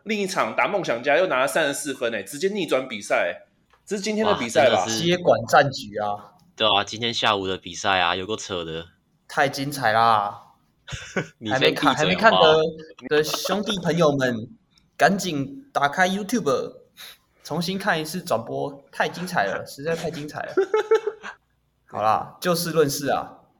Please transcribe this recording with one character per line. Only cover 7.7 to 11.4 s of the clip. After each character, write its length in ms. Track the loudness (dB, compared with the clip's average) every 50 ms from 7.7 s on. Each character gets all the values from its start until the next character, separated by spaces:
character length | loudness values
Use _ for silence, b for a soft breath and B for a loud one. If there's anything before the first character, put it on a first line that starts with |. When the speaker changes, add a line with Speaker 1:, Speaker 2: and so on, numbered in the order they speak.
| -10
Speaker 2:
赛 240 | -4 0 2 2 2
啊， 160 | 2 2 0
有 100 | -2 -4
够 120 | -6 -6
扯 280 | -8 -6 -6 -6 -6 -6
的。 220 | -6 -8 -10 -10 -12 _ _ _ _ _ _ _
Speaker 3:
太 220 | -6 -2 0 0 0
精 240 | 0 -4 -6 -6
彩 200 | -4 -2 0 2
啦！ 460 | 4 4 6 6 4 4 2 -2 -6 -10 -18 -20 _ _ _ _ _ _ _
Speaker 2:
<laughs> 520 | -14 -14 -14 -12 -8 -8 -8 -8 -8 -10
你 120 | -10